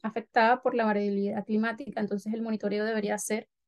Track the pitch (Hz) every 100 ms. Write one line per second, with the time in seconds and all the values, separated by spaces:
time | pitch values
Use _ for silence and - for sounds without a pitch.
0 | 220 220 214 247 226 254 254 247 220 208
1 | 202 202 202 214 202 214 226 220 277 220
2 | 208 202 214 226 226 214 208 208 214 220
3 | 208 208 - 214 - _